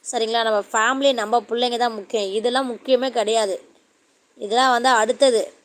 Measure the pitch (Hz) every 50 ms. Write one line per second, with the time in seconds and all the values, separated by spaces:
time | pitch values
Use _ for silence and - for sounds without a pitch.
0 | _ - - 240 226 220 226 233 226 226 220 208 202 - - 226 220 233 262 269
1 | 277 277 262 233 208 208 214 208 208 - 220 240 247 247 240 226 240 240 226 214
2 | 196 - - 220 202 190 190 220 214 247 247 262 269 254 233 208 - 262 262 240
3 | 254 262 233 240 214 208 226 226 220 196 185 - - - _ _ _ _ _ _
4 | _ _ _ _ _ _ _ _ 220 202 208 247 262 254 247 233 240 262 254 226
5 | 220 220 247 - 285 269 240 214 185 - - _ _